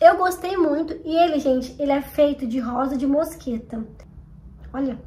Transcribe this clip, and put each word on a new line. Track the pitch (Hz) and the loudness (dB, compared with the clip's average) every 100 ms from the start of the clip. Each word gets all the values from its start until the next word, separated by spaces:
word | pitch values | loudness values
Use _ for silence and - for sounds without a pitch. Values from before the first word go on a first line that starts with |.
eu | 330 359 | 6 6
gostei | 370 359 359 381 | 2 -2 -4 0
muito | 320 294 320 - - | 2 0 -2 -8 -2
e | 320 | 2
ele, | 349 302 | 4 2
gente, | 277 254 254 - | 0 0 -2 -4
ele | 285 | 0
é | 277 | 0
feito | 277 - 294 285 247 | -2 2 2 2 -4
de | 254 | -4
rosa | 240 247 269 269 | -4 -2 -2 -2
de | 269 | 0
mosqueta. | 285 320 - - 226 - 226 220 - - - - - - - - | 0 0 -6 -8 -8 -8 -10 -10 -16 -20 -20 -20 -20 -20 -20 -12
Olha, | 254 269 - | -4 -4 -6